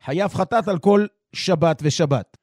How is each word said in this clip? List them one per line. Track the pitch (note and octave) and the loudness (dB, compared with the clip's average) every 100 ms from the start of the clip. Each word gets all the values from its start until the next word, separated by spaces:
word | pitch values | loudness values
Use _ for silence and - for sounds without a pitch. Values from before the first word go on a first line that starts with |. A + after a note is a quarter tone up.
חייב | - D3 G3+ | -6 -2 -2
חטאת | - F#3+ A3+ G3+ | -2 -2 0 0
על | F3 | -2
כל | G3 G3+ G#3 _ _ | 2 2 2 _ _
שבת | - - E3+ D#3+ D#3 | -10 -2 2 2 0
ושבת. | D3 - D3+ C3+ - _ | -2 0 0 -2 -4 _